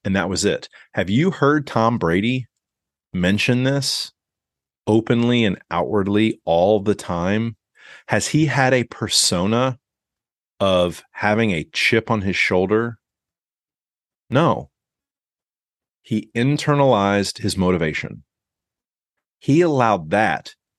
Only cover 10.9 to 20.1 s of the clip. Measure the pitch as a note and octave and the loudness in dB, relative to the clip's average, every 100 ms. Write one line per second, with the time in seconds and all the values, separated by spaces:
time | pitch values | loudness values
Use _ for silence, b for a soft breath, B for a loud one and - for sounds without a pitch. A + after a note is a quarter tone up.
10.9 | E2 - - G#2 G#2+ A2 E2 D2+ - - | -4 -16 -4 -2 0 0 -2 -6 -4 0
11.9 | A2+ - A2 F#2+ F2 - F#2 F#2+ G#2+ A#2 | 0 0 -2 -2 -2 -2 0 0 0 -2
12.9 | A2+ _ _ _ _ _ _ _ _ _ | -8 _ _ _ _ _ _ _ _ _
13.9 | _ _ _ - B2 D#3+ C#2 - _ _ | _ _ _ -4 0 2 0 -6 _ _
14.9 | _ _ _ _ _ _ _ _ _ _ | _ _ _ _ _ _ _ _ _ _
15.9 | _ - A2 - A#2 C3 D3 - C#3+ C3+ | _ -6 -6 -4 -2 0 0 0 2 4
16.9 | A2 G2+ G2+ G2 - G#2 F2+ F#2 F2 D#2+ | 4 2 2 -2 -4 -4 0 0 0 -2
17.9 | D#2 - A1 - _ _ _ _ _ _ | -4 -10 -14 -20 _ _ _ _ _ _
18.9 | _ _ _ _ _ - D3+ F3 C#3 A#2 | _ _ _ _ _ 0 2 4 2 2
19.9 | G2 D#2 | 2 0